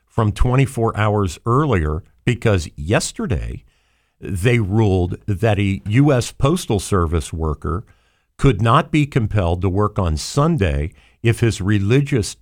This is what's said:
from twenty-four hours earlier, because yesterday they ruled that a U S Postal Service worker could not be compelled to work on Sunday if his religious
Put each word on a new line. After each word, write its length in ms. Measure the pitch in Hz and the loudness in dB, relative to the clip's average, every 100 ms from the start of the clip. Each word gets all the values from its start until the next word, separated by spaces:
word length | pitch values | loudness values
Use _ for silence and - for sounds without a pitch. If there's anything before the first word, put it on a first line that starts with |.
| _ | _
from 260 | - 107 | -2 0
twenty-four 640 | - 123 127 135 - 113 101 | 2 2 2 2 0 -2 0
hours 420 | 107 104 95 - 113 | 0 0 -2 -4 0
earlier, 560 | 123 151 98 76 78 - _ - | 0 2 0 0 -4 -8 _ -4
because 440 | 117 113 95 - - | 0 2 0 -2 -8
yesterday 880 | 76 139 - - 214 78 57 - - _ _ _ _ _ | -2 -2 -2 -6 -4 -4 -6 -10 -16 _ _ _ _ _
they 400 | - 85 110 120 | -8 -2 0 2
ruled 580 | 95 107 107 92 90 - - | 2 2 2 2 0 -4 -6
that 320 | 95 110 98 | -2 0 2
a 240 | 101 98 - | 0 -2 0
U 260 | 113 143 | 2 4
S 180 | 123 - | 2 -2
Postal 480 | - 139 175 - 104 | -2 0 0 -2 -4
Service 540 | - 98 82 82 - | 0 0 0 -2 -4
worker 500 | 85 80 73 80 104 - _ _ _ _ - | -4 -4 -4 -4 -6 -8 _ _ _ _ 0
could 240 | 139 95 | 0 2
not 300 | 117 139 165 | 2 2 2
be 160 | 156 143 | -2 0
compelled 540 | 139 107 104 87 87 | -2 -2 0 0 0
to 80 | 95 | -2
work 280 | 92 104 - | 0 -2 -2
on 180 | 87 76 | -2 -2
Sunday 760 | - - 156 160 92 69 76 - _ _ | -4 -2 0 2 0 0 -4 -10 _ _
if 160 | 117 110 | -2 2
his 200 | 113 98 | 0 0
religious 760 | 90 104 98 135 143 135 95 - | 0 0 2 2 2 -2 -4 -8